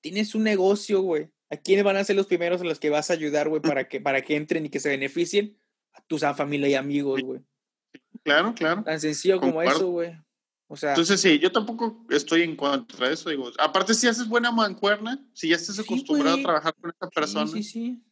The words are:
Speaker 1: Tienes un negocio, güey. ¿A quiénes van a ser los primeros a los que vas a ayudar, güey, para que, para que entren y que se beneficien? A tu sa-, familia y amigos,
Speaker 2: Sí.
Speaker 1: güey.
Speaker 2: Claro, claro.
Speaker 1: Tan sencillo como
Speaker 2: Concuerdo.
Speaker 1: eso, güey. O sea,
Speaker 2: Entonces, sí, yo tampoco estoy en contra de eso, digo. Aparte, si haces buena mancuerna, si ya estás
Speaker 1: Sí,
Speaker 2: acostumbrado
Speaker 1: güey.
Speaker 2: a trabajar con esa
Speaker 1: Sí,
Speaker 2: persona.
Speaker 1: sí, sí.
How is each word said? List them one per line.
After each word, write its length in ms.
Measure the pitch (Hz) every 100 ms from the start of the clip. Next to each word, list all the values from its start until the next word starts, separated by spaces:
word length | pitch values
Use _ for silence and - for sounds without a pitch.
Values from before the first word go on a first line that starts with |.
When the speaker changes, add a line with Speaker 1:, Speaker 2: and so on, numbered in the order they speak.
Speaker 1:
Tienes 320 | 151 190 214 220
un 80 |
negocio, 560 | 220 202 190 202 - 202
güey. 300 | 190 156 156 _ _
¿A 60 | 151
quiénes 280 | - 196
van 120 | 202 196
a 80 |
ser 100 | 202 196
los 100 | 190
primeros 340 | 180 170 180
a 40 |
los 140 | 185 151
que 120 | 151
vas 200 | 147 151
a 40 |
ayudar, 340 | 170 151 147 151
güey, 120 | 156
para 260 | 151 139 131
que, 120 | 131
para 220 | 110 135
que 140 | 135 151
entren 300 | 151 160 151
y 20 |
que 100 | 139
se 100 | 147
beneficien? 680 | 139 139 165 170 202 208 _ _ _ _
A 60 | -
tu 160 | _ 156
sa-, 160 | 147
familia 340 | 143 143 147 143
y 60 |
amigos, 440 | 135 139 143 143 135
Speaker 2:
Sí. 40 |
Speaker 1:
güey. 160 | 131 131 _ _ _ _ _ - _ -
Speaker 2:
Claro, 320 | 156 147 202
claro. 300 | 226 160 180
Speaker 1:
Tan 160 | 208 156
sencillo 400 | 156 147 185 190
como 140 | 135
Speaker 2:
Concuerdo. 220 | 160 165 151
Speaker 1:
eso, 80 | 185
güey. 240 | 175 170 165 _ _ _ _ _
O 80 | 147
sea, 140 | 147
Speaker 2:
Entonces, 300 | 143 170 196
sí, 180 | 190 147
yo 100 | 180
tampoco 520 | - 208 226 226 220 -
estoy 320 | 143 - 165
en 120 | 170 147
contra 520 | 143 135 117 - 127
de 60 |
eso, 160 | 156 170
digo. 200 | 143 123 -
Aparte, 360 | 151 190 190
si 120 | 226 247
haces 200 | 233 226
buena 220 | 240 240
mancuerna, 720 | 226 214 190 202 208 220 277 -
si 160 | - 160
ya 80 | 165
estás 200 | 170 202
Speaker 1:
Sí, 60 |
Speaker 2:
acostumbrado 540 | 214 240 269 294 285 269
Speaker 1:
güey. 80 |
Speaker 2:
a 20 | 277
trabajar 280 | 156 160 -
con 100 | 170
esa 160 | - 180
Speaker 1:
Sí, 40 |
Speaker 2:
persona. 320 | - 151 - 151
Speaker 1:
sí, 140 | 214
sí. 380 | 208 226 233 240 _